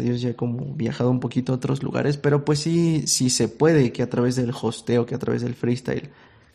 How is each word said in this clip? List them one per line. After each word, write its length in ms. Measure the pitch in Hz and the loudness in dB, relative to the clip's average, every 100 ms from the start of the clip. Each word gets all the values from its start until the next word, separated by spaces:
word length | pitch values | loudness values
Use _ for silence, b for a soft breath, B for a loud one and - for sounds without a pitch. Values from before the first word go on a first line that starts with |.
| 120 | 0
Dios 160 | 120 | 0
ya 80 | 123 | -2
he 60 | 117 | -4
como 400 | 123 120 139 139 | -4 -4 -6 -4
viajado 340 | 113 - 120 | -4 0 0
un 100 | 127 | 2
poquito 320 | 120 127 123 | 0 -2 -2
a 40 | 127 | -2
otros 260 | 127 135 | -2 -2
lugares, 360 | - 127 131 147 | -2 -2 0 0
pero, 280 | 147 147 147 | 2 2 2
pues, 140 | 147 | 0
sí, 460 | 165 165 170 156 - | 2 2 2 2 0
sí 240 | - 127 | 0 2
se 160 | - 113 | 2 0
puede 440 | - 156 160 120 | 2 4 6 4
que 120 | - | 2
a 60 | 120 | -2
través 240 | 127 123 127 | 0 0 0
del 180 | 117 | -2
hosteo, 540 | 113 110 - - 120 113 | -2 -4 -4 0 0 0
que 80 | 120 | -4
a 20 | |
través 240 | - 120 | -2 -2
del 140 | 120 120 | -2 -2
freestyle 560 | 120 120 - 127 - b b b b | -2 -2 -2 -6 -6 b b b b